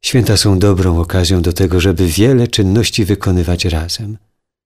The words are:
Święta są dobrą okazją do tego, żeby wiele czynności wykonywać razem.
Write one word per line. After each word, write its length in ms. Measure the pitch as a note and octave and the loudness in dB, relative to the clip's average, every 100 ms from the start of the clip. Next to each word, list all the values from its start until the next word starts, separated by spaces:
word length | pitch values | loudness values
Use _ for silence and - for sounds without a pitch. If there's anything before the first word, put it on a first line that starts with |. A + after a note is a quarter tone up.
Święta 360 | - C3 G#2+ G#2 | 0 0 2 2
są 220 | G#2+ F#2 | 2 2
dobrą 400 | G2+ F#2 F#2+ E2+ | 2 2 2 0
okazją 420 | E2 F#2+ F2 F#2 | 0 -2 0 0
do 120 | E2+ | 0
tego, 280 | E2+ F#2+ F#2 | 0 0 2
żeby 260 | F2+ E2+ F2+ | 0 0 0
wiele 400 | D#2+ A2+ C3 A#2+ | 2 2 2 0
czynności 580 | - G2 G#2 A2 - G2 | 0 0 2 0 -2 -2
wykonywać 600 | G2+ - F2+ E2+ F2+ F#2+ | -2 0 0 0 -2 -2
razem. 520 | E2 E2+ - G#2 G#2+ _ _ _ _ | -4 -6 -8 -10 -12 _ _ _ _